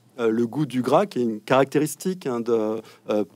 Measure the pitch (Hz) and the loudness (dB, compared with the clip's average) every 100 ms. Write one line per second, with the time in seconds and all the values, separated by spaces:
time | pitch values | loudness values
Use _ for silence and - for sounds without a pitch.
0 | _ - 117 113 117 120 147 127 123 151 | _ -2 0 2 0 -2 -2 -2 2 2
1 | 202 123 120 107 - 131 139 147 151 - | 2 0 -2 -4 2 2 4 2 -2 -4
2 | 185 185 143 120 117 117 107 110 - - | -6 -6 -4 -4 0 0 0 -4 -8 -14
3 | - 107 101 | -4 -2 -2